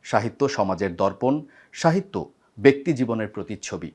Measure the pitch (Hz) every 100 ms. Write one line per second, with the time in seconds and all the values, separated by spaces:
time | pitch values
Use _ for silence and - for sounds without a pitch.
0 | - 113 110 - 139 - 98 87 98 87
1 | 98 95 123 151 147 - _ - 165 175
2 | 196 98 78 _ _ - 117 139 139 131
3 | 120 113 104 - 90 101 - 90 82